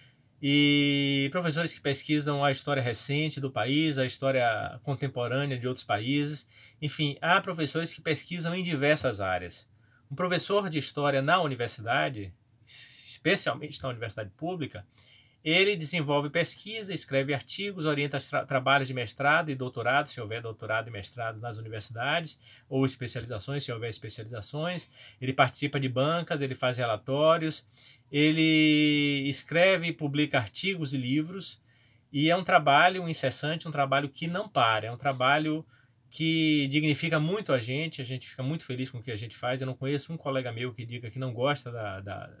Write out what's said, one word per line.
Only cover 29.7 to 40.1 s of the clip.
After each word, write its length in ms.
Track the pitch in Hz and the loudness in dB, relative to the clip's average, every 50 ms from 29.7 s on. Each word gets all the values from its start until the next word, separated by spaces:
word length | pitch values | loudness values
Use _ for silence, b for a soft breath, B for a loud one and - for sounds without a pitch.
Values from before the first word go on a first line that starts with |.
| 190 170 170 - | 6 4 2 -4
e 60 | - | -4
publica 440 | - 156 143 139 147 151 143 - 135 | -2 -2 0 2 2 2 4 2 0
artigos 560 | 110 - - - - 190 196 170 156 131 139 | 0 0 -4 -4 -2 -2 -2 -2 -2 -2 -2
e 40 | 135 | -2
livros, 640 | 123 123 135 151 156 165 185 196 - - - - b b b b b b b b b _ | 0 0 0 0 0 -2 -6 -8 -10 -10 -12 -14 b b b b b b b b b _
e 180 | - 139 151 160 | -2 0 2 4
é 60 | 170 | 4
um 80 | 190 180 | 2 2
trabalho 640 | - 185 165 151 151 139 151 170 185 185 185 175 165 | 4 4 6 6 8 8 8 8 6 4 2 -2 -4
incessante, 580 | 156 - - 131 - - - 151 165 - - | -2 -2 -2 -2 -2 -2 -4 -4 -4 -4 -6
um 60 | 160 | -6
trabalho 380 | 143 143 139 135 139 139 147 139 | -2 0 0 2 2 0 0 -2
que 180 | - - 165 165 | -6 -6 -6 -4
não 220 | 175 185 214 208 | -4 -4 -6 -2
para, 380 | - 143 120 113 110 107 107 113 | 2 4 4 4 4 2 0 -4
é 40 | |
um 60 | 120 - | -8 -4
trabalho 680 | - 143 135 127 127 135 143 156 156 156 151 160 160 b b b b b b _ _ _ | -2 -2 0 2 4 4 4 4 4 0 -2 -4 -6 b b b b b b _ _ _
que 580 | - - 160 160 165 160 160 156 151 147 139 139 | -6 -2 0 2 2 4 4 4 4 4 2 2
dignifica 500 | 139 151 151 151 143 - 165 165 165 156 | 2 2 4 4 2 2 0 0 0 2
muito 360 | 151 165 196 220 196 - 139 | 2 0 -2 -2 0 0 0
a 60 | 127 | 0
gente, 420 | 110 117 131 147 160 160 - - | 0 -2 -4 -4 -4 -4 -6 -8
a 40 | 127 | -8
gente 220 | 117 131 123 - - | -8 -8 -10 -10 -12
fica 160 | - - 127 | -10 -6 -4
muito 220 | 135 160 160 - | -4 -4 -4 -6
feliz 240 | - 127 123 131 131 | -8 -6 -6 -6 -8
com 80 | - 120 | -8 -10
o 40 | |
que 100 | 110 131 | -10 -8
a 40 | 113 | -8
gente 220 | 101 117 110 - - | -8 -8 -12 -10 -6
faz. 240 | - 123 131 127 | -4 -4 -4 -2
Eu 60 | 131 131 | -4 -6
não 60 | 127 | -6
conheço 380 | - 135 135 143 143 - - | -6 -4 -4 -4 -4 -4 -6